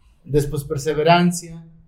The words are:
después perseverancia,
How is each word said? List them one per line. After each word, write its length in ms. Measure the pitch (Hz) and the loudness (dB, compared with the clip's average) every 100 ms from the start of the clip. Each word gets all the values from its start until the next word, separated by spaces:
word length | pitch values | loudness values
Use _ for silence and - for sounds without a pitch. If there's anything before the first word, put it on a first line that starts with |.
| _ _ | _ _
después 400 | - 143 143 151 | -2 0 0 -6
perseverancia, 1040 | - 143 156 151 156 175 175 - 165 165 - - | -6 -6 -2 0 4 4 4 -2 -12 -18 -20 -20